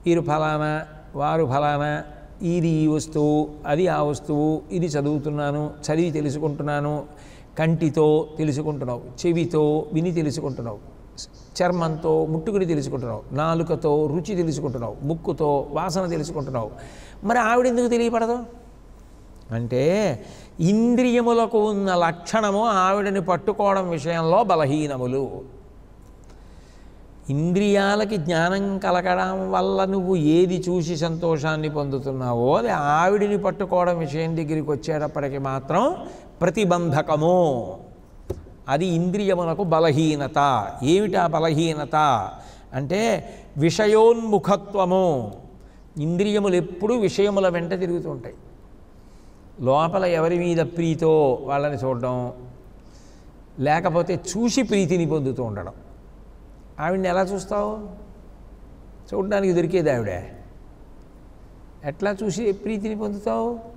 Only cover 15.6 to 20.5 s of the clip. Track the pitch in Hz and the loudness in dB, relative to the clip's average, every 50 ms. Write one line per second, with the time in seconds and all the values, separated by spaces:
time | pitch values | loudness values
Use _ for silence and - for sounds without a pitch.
15.6 | - - 143 156 170 190 156 190 190 170 165 160 147 - - 156 135 139 131 120 | -2 -2 -4 -4 -4 -2 -2 -2 -2 -2 -4 -4 -4 -6 -6 -8 -8 -4 -6 -6
16.6 | 110 107 - - - - - - - - - - - 202 233 247 226 220 233 247 | -6 -6 -10 -14 -18 -18 -18 -20 -20 -20 -18 -6 -2 0 2 2 4 4 4 4
17.6 | 247 254 233 233 247 233 240 233 233 233 240 226 226 220 240 247 233 - - - | 4 4 4 2 2 2 2 2 2 2 2 0 0 0 -2 -4 -6 -12 -16 -20
18.6 | - - - - - - - - - - - - - - - - - - 117 117 | -20 -20 -20 -20 -20 -20 -20 -20 -20 -20 -20 -20 -20 -20 -20 -20 -12 -6 -6 -4
19.6 | 120 113 123 123 135 160 185 214 214 180 127 110 - - - - - - | -4 -2 0 2 2 2 2 2 0 -2 -2 -4 -10 -16 -18 -20 -20 -18